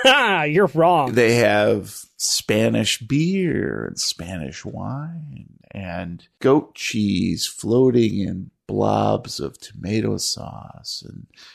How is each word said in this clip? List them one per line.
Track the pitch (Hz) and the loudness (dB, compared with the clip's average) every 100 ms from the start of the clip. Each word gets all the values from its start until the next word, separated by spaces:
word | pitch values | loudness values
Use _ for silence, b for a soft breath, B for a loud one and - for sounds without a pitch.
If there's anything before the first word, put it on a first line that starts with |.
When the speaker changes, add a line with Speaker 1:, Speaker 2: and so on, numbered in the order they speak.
Speaker 1:
Ha! | 262 277 233 185 | 4 4 4 2
You're | 151 160 202 | 2 4 2
wrong. | 156 165 170 131 | 4 4 4 2
Speaker 2:
They | 120 113 117 | 4 4 6
have | 104 104 107 107 98 - - - | 6 6 4 2 -2 -14 -18 -6
Spanish | - - - 107 113 113 107 - | -2 -2 0 2 2 2 0 -2
beer | 113 139 165 190 175 101 82 53 52 | 0 0 2 0 0 0 -2 -4 -6
and | - | -6
Spanish | - - 85 92 69 - | -6 -6 -8 -8 -8 -10
wine | 107 117 104 135 156 170 151 - - - _ | -12 -10 -8 -8 -8 -12 -12 -16 -18 -20 _
and | - 92 87 87 85 _ - | -12 -10 -8 -8 -12 _ -2
goat | 131 147 - | 4 4 2
cheese | - - 110 104 92 92 87 - | -10 -6 -2 0 0 0 -2 -6
floating | - 104 120 131 120 110 98 | -6 0 4 4 4 2 0
in | 90 92 - _ - | -4 -6 -10 _ -8
blobs | 101 104 104 104 104 - - | -2 0 2 0 0 -4 -10
of | - - | -10 -10
tomato | - - 90 107 107 101 | -20 -12 -4 -2 -2 -2
sauce | - - - - - - - - - | -4 -6 -10 -14 -18 -18 -14 -14 -14
and | - - b b | -18 -20 b b